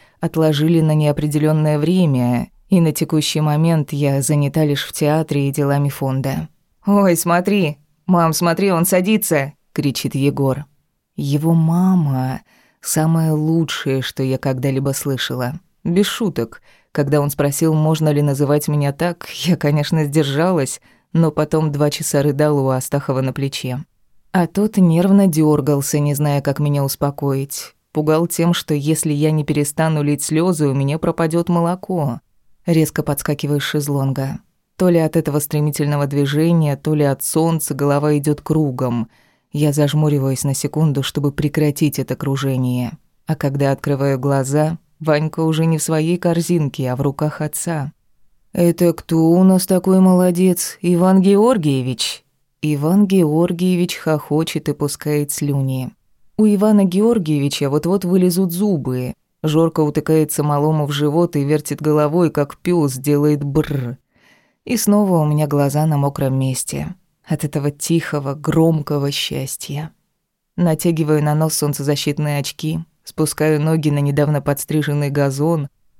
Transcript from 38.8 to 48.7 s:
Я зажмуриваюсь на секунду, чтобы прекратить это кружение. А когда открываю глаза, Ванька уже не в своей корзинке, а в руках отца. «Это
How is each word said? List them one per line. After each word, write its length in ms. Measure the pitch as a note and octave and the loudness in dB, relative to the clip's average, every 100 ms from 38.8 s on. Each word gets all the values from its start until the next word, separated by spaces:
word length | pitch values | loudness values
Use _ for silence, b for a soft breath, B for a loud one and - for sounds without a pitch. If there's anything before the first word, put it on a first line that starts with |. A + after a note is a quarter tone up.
| B2+ A#2+ A2 b b b b | -2 -2 -6 b b b b
Я 220 | D3 D3 | 0 0
зажмуриваюсь 680 | C#3+ C#3+ D3+ D3+ C#3+ C3+ C3 | 2 2 2 2 0 0 -2
на 100 | C#3 | -2
секунду, 480 | C3+ C#3+ D#3 D#3 C#3 | -4 -4 0 0 0
чтобы 300 | C3 D3 C#3+ | -2 -2 -2
прекратить 640 | C#3+ C#3+ D#3+ D3 C#3+ D3+ C#3+ | -2 -2 0 0 0 0 -2
это 180 | B2 | -6
кружение. 840 | B2 C#3 C3+ C3+ B2+ B2+ B2 B2 - _ _ | -4 -4 -2 -2 -2 0 -2 -4 -8 _ _
А 100 | - | -6
когда 360 | D3+ C#3+ C#3 C#3 | -4 -2 0 0
открываю 480 | C3+ C#3 C3+ C#3 C3+ | 0 -2 0 0 0
глаза, 580 | C#3 C#3 C3 D3+ D#3 E3 _ - | 0 0 0 0 0 -2 _ -6
Ванька 400 | D#3 D3+ D#3 D#3+ | 0 0 0 -2
уже 260 | D#3+ D#3 | 0 2
не 140 | E3 D#3 | 2 0
в 40 | |
своей 340 | - D#3 D#3+ F3 | 0 0 0 0
корзинке, 720 | F3 E3+ E3 F3 C#3+ - B2+ | 0 0 0 0 -2 -4 -4
а 40 | |
в 60 | B2+ | -2
руках 400 | C#3 C#3 D3+ - | -2 -2 -4 -4
отца. 520 | D3+ - F3 D#3 C#3+ - _ _ _ _ _ | -8 -6 -6 -6 -8 -12 _ _ _ _ _
«Это 400 | - E3+ | 0 2